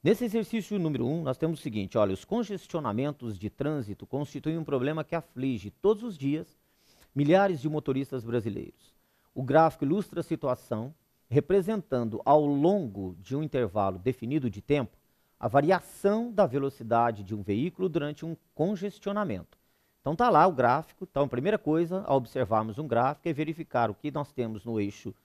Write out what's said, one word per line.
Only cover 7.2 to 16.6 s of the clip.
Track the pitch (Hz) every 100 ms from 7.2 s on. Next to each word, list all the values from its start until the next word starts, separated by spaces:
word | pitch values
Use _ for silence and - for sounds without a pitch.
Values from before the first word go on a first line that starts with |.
| 143 185 202 160
de | 147
motoristas | 151 - 131 135 131 113
brasileiros. | 120 107 - - _ _ _ _ _ _
O | -
gráfico | 131 147 160 - 139
ilustra | 190 - -
a |
situação, | - 165 139 127 - 110 123 160 _ _ _
representando | 147 - 196 180 220 - 127 117 107
ao | - 151 147
longo | 143 160 202 135 101 95 87
de | 95 135
um |
intervalo | 156 135 113 101 98 92
definido | 104 127 113 151 127
de | 95
tempo | - 147 117 _ _ _ _ _
a | 120
variação | 135 147 185 - - 196 214 240
da | 208 185
velocidade | 139